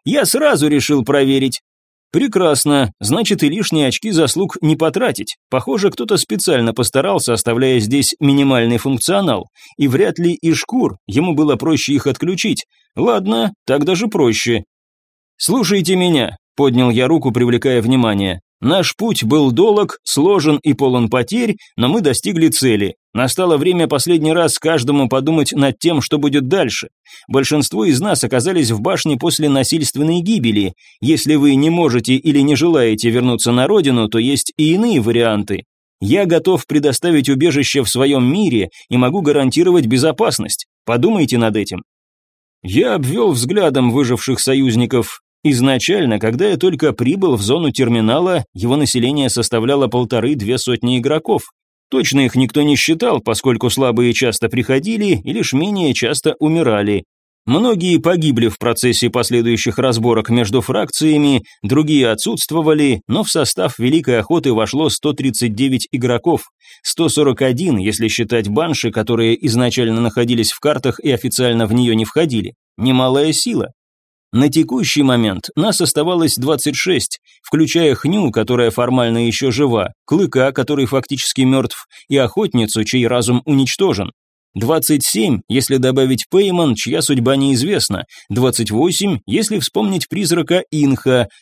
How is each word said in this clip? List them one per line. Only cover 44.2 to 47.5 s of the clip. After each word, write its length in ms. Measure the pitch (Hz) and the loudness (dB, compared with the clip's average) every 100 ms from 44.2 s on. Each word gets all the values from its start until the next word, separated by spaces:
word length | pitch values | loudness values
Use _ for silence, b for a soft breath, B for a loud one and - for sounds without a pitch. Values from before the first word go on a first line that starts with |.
| - 123 | -2 -2
союзников. 840 | - 139 131 113 120 127 107 - _ _ | 0 0 2 2 0 0 -2 -10 _ _
Изначально, 760 | 156 123 135 131 - 202 139 104 | 0 2 2 0 0 0 0 0
когда 300 | 110 120 208 | -2 0 0
я 80 | 156 | 0
только 360 | 185 151 151 | 0 0 -2
прибыл 420 | 107 127 190 185 117 | 0 -2 0 0 0
в 60 | |
зону 300 | 101 | 0